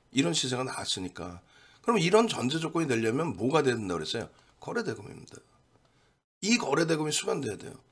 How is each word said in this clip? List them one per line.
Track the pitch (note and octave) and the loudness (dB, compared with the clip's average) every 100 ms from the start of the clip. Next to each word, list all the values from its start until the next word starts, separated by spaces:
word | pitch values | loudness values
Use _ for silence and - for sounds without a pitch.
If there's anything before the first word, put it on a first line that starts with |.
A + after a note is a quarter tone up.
| _ | _
이런 | B2 D#3+ | 0 2
시세가 | D#3+ C3 B2 | 0 -2 -2
나왔으니까. | B2+ - - - F#2 - F2 F2 - - - _ | -4 -6 -6 -4 -6 -8 -12 -14 -20 -20 -20 _
그럼 | - A#3 | 0 2
이런 | E3+ G#3+ A#3 | 6 6 4
전제 | - A#2+ D#3+ | 2 -2 0
조건이 | D#3+ E3 D#3+ | -2 0 0
되려면 | A#2 A2+ B2 E3 F#2+ | 2 2 0 -2 -2
뭐가 | A#2 D#3 | 2 2
돼야 | C3 A#2 | 4 2
된다고 | G2+ E2+ | 0 -4
그랬어요? | D#2 A#2 - - _ _ | -4 -6 -8 -12 _ _
거래대금입니다. | - A#3 F#3+ G#2+ G#2 - - - - _ _ _ _ _ _ _ _ _ | -8 -4 -4 -6 -10 -16 -18 -20 -20 _ _ _ _ _ _ _ _ _
이 | F#3+ A#3 | 2 2
거래대금이 | - C#3+ E3 D#3+ D3+ | 2 2 4 2 0
수반돼야 | D3+ G3 F3+ B2 F#2+ | 0 0 -2 -2 -6
돼요. | - - _ | -10 -18 _